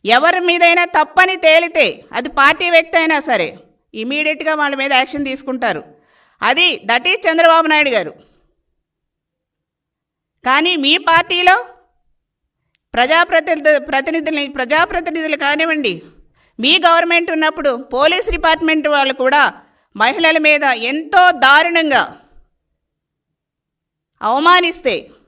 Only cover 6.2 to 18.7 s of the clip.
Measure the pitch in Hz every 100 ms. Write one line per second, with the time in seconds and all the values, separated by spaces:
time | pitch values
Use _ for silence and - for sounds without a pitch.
6.2 | _ _ 220 277 349 254 202 240 359 403
7.2 | 330 320 330 330 320 302 285 226 156 -
8.2 | _ _ _ _ _ _ _ _ _ _
9.2 | _ _ _ _ _ _ _ _ _ _
10.2 | _ _ 247 277 339 349 269 330 320 330
11.2 | 339 349 359 392 494 - _ _ _ _
12.2 | _ _ _ _ _ _ _ 233 254 320
13.2 | 339 339 320 311 302 294 294 277 285 330
14.2 | 320 311 285 285 254 302 359 370 330 330
15.2 | 311 294 277 302 330 311 247 165 - _
16.2 | _ _ _ - 247 359 349 330 339 339
17.2 | 339 320 311 311 294 240 - 254 302 359
18.2 | 370 339 330 320 320